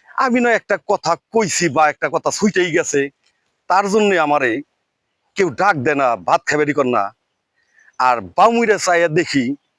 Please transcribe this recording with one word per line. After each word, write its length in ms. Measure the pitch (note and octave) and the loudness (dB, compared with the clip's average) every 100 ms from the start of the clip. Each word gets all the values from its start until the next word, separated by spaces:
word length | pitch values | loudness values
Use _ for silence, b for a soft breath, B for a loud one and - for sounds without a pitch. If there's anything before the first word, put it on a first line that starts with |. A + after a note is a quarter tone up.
| _ - | _ -4
আমি 240 | C4 B3 | 0 0
না 120 | A#3+ | 2
একটা 260 | G#3+ - F#3+ - | 0 -2 -6 -2
কথা 280 | G3 D#3 E3 | -4 -2 -4
কইছি 520 | _ A3 G3+ - F3 | _ -2 -2 -2 -2
বা 220 | C3 D3+ | 2 0
একটা 180 | - D3+ | 0 -4
কথা 180 | D#3+ D3 | -4 -4
ছুটেই 420 | - G#3 F#3 F3+ | -2 -2 0 -2
গেছে, 380 | D#3+ D3+ C#3+ C#3 _ _ _ _ _ - | -2 -2 -2 -4 _ _ _ _ _ -2
তার 220 | F#3 G3+ | 0 0
জন্য 240 | G#3+ G#3 | 0 2
আমারে 460 | F3+ D3+ D3 C3 C4+ - _ _ _ _ _ _ | 2 2 0 0 -2 -6 _ _ _ _ _ _
কেউ 160 | - F#3 | -2 -2
ডাক 260 | A2+ F#3+ E3+ | 0 0 0
দেয় 180 | B2+ | 0
না, 220 | C#3+ C3+ A2+ | 0 0 0
ভাত 260 | F2 E3 - | 0 -2 0
খাইবারই 260 | D3+ D3 | -2 -2
কর 140 | C#3+ B2+ | 0 0
না। 280 | A#2+ G2+ - _ _ _ _ b b b - | 0 -4 -8 _ _ _ _ b b b -2
আর 220 | B2+ B2 | 0 0
বামুইরা 580 | F#2+ F2+ G#3 A#3 A#3 G3 | -2 2 2 4 0 0
চাইয়া 300 | F#3 F3 E3+ | 2 2 2
দেখি 460 | D#3 D#3 C#3 B2 C#3+ _ | 0 -2 -2 -2 -6 _